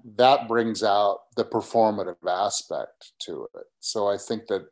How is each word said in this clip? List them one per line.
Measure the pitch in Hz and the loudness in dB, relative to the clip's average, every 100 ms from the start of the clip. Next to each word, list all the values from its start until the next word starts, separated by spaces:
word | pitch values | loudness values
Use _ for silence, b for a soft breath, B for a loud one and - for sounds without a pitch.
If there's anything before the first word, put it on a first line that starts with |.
| 120 104 | -8 4
that | 123 139 113 | 6 6 2
brings | 117 113 107 | 0 0 0
out | 107 101 104 98 - - | 2 4 2 0 -6 -6
the | |
performative | 110 113 101 117 110 104 90 87 90 | -2 -4 0 2 2 2 -6 -6 -4
aspect | 90 110 - - 76 - _ - _ | 0 0 -2 -6 -8 -8 _ -20 _
to | - 78 57 | -12 -10 -12
it. | - - _ | -16 -20 _
So | - 113 101 | -8 -2 0
I | 101 | -2
think | - 113 - | -4 -8 -4
that, | 98 - | -6 -6